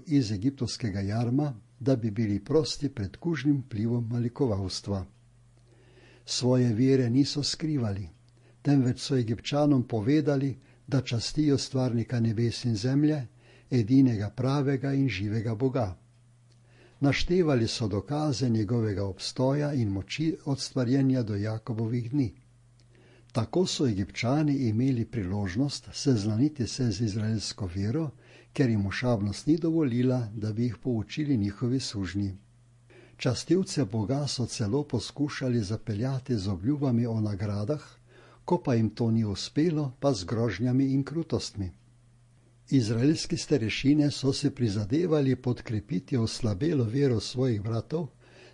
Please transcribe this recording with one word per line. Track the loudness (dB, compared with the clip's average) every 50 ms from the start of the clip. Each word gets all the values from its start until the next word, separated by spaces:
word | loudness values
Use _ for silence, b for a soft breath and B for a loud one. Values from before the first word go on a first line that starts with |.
| 0
iz | 0 2 2 2 2
egiptovskega | 0 -2 -2 -2 -2 -2 -4 -6 -4 -4 -4 -4 -2 -2
jarma, | -2 -2 -2 -2 0 0 0 0 0 -2 -4 -8 -14 _ _ -4
da | 0 0 2
bi | 2 0 -2
bili | -2 0 0 0 0 -2
prosti | 0 0 2 2 2 0 -2 -6 -6 -6
pred | -4 -6 -8 -8 -8
kužnim | -6 -4 -4 -2 0 2 2 2 0 -2
vplivom | -4 -4 -2 -2 0 0 -2 -2
malikovalstva. | -2 -2 -2 -2 -2 -2 0 0 0 0 -2 -2 -4 -6 -8 -6 -4 -4 -4 -6 -8 -14 _ _ _ _ _ _ _ _ _ b b b b b b b b b b b b b
Svoje | -8 -4 0 2 4 4 4 4 4 4
vere | 4 4 4 4 4 4 4
niso | 4 4 2 2 0 -4 -4
skrivali, | -4 -4 -4 -2 -2 0 0 0 -2 -2 -4 -8 -10 -14 _ _ b b b b b b b
temveč | 0 4 4 4 4 2 0 -2
so | -2 -2 0
Egipčanom | 0 0 0 -2 -4 -4 -2 0 2 4 6 4 4 2
povedali, | 0 -2 -2 2 2 2 2 4 2 2 2 0 -2 -4 b b b b b b
da | -2 -2 0
častijo | 0 0 -2 -4 -4 -2 0 0 2 4 4
stvarnika | 2 0 -2 -2 0 0 0 0 0 -2 0 0 0
nebes | 0 2 2 2 0 0 -2 -2 -2
in | -2 0
zemlje, | 0 0 0 2 2 2 2 2 0 -4 -8 b b b b b b b -2
edinega | 0 2 2 6 6 6 6 6 4 2 -2 -4
pravega | -4 -2 -2 0 0 0 0 0 0 0 0 0 0
in | 0 0 0
živega | 0 -2 -2 -2 -2 -2 -2 -2 -2
Boga. | 0 0 0 0 0 -2 -2 -4 -8 _ _ _ _ _ _ _ _ _ _ b b b b b b b b b 0
Naštevali | 2 2 2 2 2 2 4 4 4 4 4 2 2
so | 0 0 -2 -2
dokaze | -2 0 -2 -2 -2 -4 -2 -2 -2 0 0 2 2
njegovega | 2 2 2 0 0 0 0 0 -2 -2 -4
obstoja | -4 -6 -8 -10 -8 -4 0 0 2 2 0 0 0 0
in | 0 0 0
moči | -2 -4 -4 -6 -6 -4 -2 -2 -2 -4 -4
od | -4 -4 -4
stvarjenja | -4 -4 -2 -2 0 2 2 4 4 4 2 2 0
do | 0 -2
Jakobovih | -2 -2 -2 -4 -4 -6 -6 -4 -4 -2 -2 -2 -4 -4 -2
dni. | -2 -2 -2 -2 -4 -10 -20 _ _ _ _ _ _ b b b b b b b b b b b
Tako | -4 -4 -2 0 0 0 0
so | 0 0 0 2
Egipčani | 2 2 0 -2 -4 -4 -4 0 0 2 2 2 2 2
imeli | 2 0 0 2 2 2 2 2 0 -2
priložnost | -4 -4 -4 -4 -2 -2 -2 -2 -2 0 0 -2 -2 -2 -6 -12 -12 -10
seznaniti | -2 2 2 2 2 2 0 2 2 2 2 0 -2 -4
se | -4 -2 -2 -2 -2
z | 0 0
izraelsko | -2 -2 -2 -2 -2 -2 -2 -2 -4 -6 -8 -8 -8 -6 -4
vero, | -4 -2 -2 -2 -2 -4 -4 B B B B B B B B 0
ker | 2 2 2
jim | 2 2 0
ošabnost | 0 -2 -2 0 0 2 2 0 -2 -2 -2 0
ni | 2 2
dovolila, | 2 2 2 2 2 2 2 2 2 2 2 2 0 -2 -4 -6
da | -6 -4 -4 -2
bi | 0 -2
jih | -2 -2
poučili | -4 -4 -2 -2 -2 -2 -4 -4 -4 0 0 2
njihovi | 2 2 0 -2 -2 -2 0 0 -2
sužnji. | -2 -4 -6 -4 -4 -4 -2 -2 -4 -4 -6 -8 -14 _ _ _ _ _ _ _ _ B B B B B B
Častilce | -4 -2 -2 -2 -2 0 0 2 2 2 0 -2 -2 -2
Boga | 0 0 -2 -2 0 -2 -2 -2
so | -4 -4 -4 -4
celo | -4 -4 -4 -2 0 0 -2 -2
poskušali | -2 -4 -4 -4 -6 -4 -4 -4 -4 -4 -4 -2 -2 0 0
zapeljati | -2 -2 -4 -6 -6 -6 -4 -2 -2 -2 -4 -4 -4 -2 -2
z | -2 0
obljubami | -2 -2 -2 -2 -2 0 0 0 2 2 2 2
o | 0 0 0
nagradah, | -2 -2 -2 -4 -4 -4 -4 -2 -2 -4 -4 -6 -8 -12 -20 B B B B B B B B B _
ko | -2 -2 0 2
pa | 2 2
jim | 2 2 2
to | 0 0 0 2
ni | 2 2 0
uspelo, | 0 -2 -4 -6 -4 0 0 2 2 2 0 -2 -4 -4 -2
pa | 0 0 0
z | 0 -2
grožnjami | -4 -2 0 0 0 0 -2 0 0 2 2 2 2 2
in | 0 -2
krutostmi. | -2 -4 -6 -4 -2 -4 -4 -4 -6 -8 -8 -8 -8 -10 -14 _ _ _ _ _ _ _ _ _ _ _ _ _ _ _ _ _ 2
Izraelski | 2 2 4 2 2 2 4 2 2 2 -2 -4 -6
starešine | -6 -2 0 0 2 2 0 -2 0 2 4 4 4 4 2
so | 0 0 0 -2 0
si | 0 -2 -2
prizadevali | 0 0 0 0 0 -2 -2 0 0 0 2 2 2 2 2 2 0
podkrepiti | 0 0 -2 -2 -2 -4 -6 -6 -6 -4 -4 -4 -4 -4 -2 0
oslabelo | 0 0 0 -2 -2 -2 -2 0 0 0 0 2 0 0
vero | 0 0 2 2 2 2 0
svojih | -2 -4 -2 -2 0 0 0 -2
bratov, | -2 -4 -4 -4 -4 -4 -4 -4 -4 -6 -10 B B B B B B B